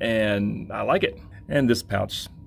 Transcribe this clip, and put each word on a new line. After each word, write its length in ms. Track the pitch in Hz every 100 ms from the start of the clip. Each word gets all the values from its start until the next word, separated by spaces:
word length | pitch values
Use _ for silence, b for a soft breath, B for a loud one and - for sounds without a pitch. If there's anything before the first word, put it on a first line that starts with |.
and 720 | 113 113 107 101 101 110 -
I 80 | 107
like 220 | 110 123
it. 160 | - - B B -
And 220 | 147 127
this 140 | 113
pouch 440 | - 98 101 - - -